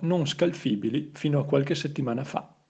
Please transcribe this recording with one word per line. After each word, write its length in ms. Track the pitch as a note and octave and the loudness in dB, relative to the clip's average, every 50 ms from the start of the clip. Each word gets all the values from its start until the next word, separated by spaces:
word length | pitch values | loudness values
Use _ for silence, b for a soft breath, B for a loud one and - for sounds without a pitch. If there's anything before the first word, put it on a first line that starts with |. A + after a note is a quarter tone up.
non 240 | E3+ E3 F3+ F3 D3+ | 0 0 2 2 2
scalfibili 880 | C#3 - - F3 E3+ E3+ - - B2 G#2 G2+ A2 A2+ A#2 D3+ D3+ - - | 0 2 2 2 2 2 0 0 0 0 2 0 -2 -2 -2 -4 -6 -12
fino 260 | - - D3+ D3 C#3 | -4 0 2 2 2
a 60 | - | 2
qualche 300 | - C#3+ C#3 C#3 C#3+ E3+ | 4 2 2 2 2 0
settimana 480 | C#3+ - C#3+ D3 - C3+ A#2+ A#2 B2+ D3 | -2 -2 -6 -4 -2 -2 -2 -2 -4 -4
fa. 300 | - - D#3 - - - _ _ | -4 -6 -6 -6 -6 -20 _ _